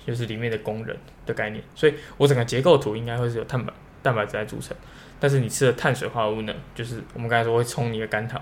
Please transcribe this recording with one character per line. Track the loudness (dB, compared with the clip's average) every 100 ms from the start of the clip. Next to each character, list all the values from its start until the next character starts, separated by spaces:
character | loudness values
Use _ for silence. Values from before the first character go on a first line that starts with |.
| -6
就 |
是 | -4 -4
里 | -4
面 | -4
的 | -4
工 | -4 -6 -8
人 | -10 -14 -12 -8
的 |
概 | -4 -4
念。 | -6 -12
所 | 2 2
以 | 2 -4 2
我 | 4
整 | 4
个 |
结 | 2 2
构 | 6 6
图 | 4 -4
应 |
该 | -4 -4
会 | -2
是 | -4
由 |
碳 | -4 -4
白-， | -4 -10 -18 -4
蛋 | 0
白 | 0
质 | 0 -4
来 |
组 | -6 -8
成。 | -10 -14 -16 -20 -20 -2
但 | 2
是 | 2
你 | 2
吃 | 2
的 | 2
碳 | 4 0 0
水 | -2
化 | 0
合 | 0
物 | 0
呢， | -4 -8 -10
就 | -10
是 | -8 -8 -10
我 | -8
们 | 0
刚 | 2
才 |
说 | 4 4
会 |
冲 | 2 0 -2
你 | -2
的 | -2
肝 | -2 -2
糖， | -6